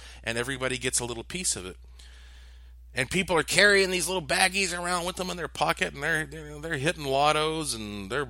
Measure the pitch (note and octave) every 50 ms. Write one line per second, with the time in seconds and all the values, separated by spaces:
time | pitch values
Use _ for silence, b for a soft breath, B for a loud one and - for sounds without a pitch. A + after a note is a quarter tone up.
0 | B B B B - A2+ A2+ A#2 A#2+ B2+ C#3 B2+ C3 C3 B2+ B2 A#2+ B2+ B2 -
1 | B2 A#2+ A#2+ A2+ A2 - - F3+ F#3 - - G#2 F2+ F#2 E2+ - - b b b
2 | b b b b b b b b b b b b b b b b - - - B2+
3 | C3 - - F3+ F#3+ E3 F#3 D#3+ D3 - - D#3 G3 G#3 G3+ G3 G3 F#3 F#3 F3+
4 | D#3+ D#3+ F#3 F#3+ D3+ C3 E3+ F3+ F#3+ F#3 F#3 G3 G3 F3+ E3+ F3 F3 F3 F3+ F3+
5 | E3+ F3+ F3+ - F#3 F#3 F3+ F3+ D#3+ C#3 - - D3+ D#3 E3 - F#3 F3 C#3+ C#3
6 | C#3+ D#3 E3 D#3 D#3 C#3+ D3 D#3+ D3+ D3+ D3+ D3 D3+ E3 E3 C#3 C3 D3 - D#3+
7 | D3 C#3 C3+ C3+ C#3+ D3+ D3+ D3+ D#3 D#3 D#3+ D#3+ D#3 C#3+ A#2+ A2+ G#2+ G#2 G#2 G#2
8 | G2 F#2+ A2 C#3 C#3+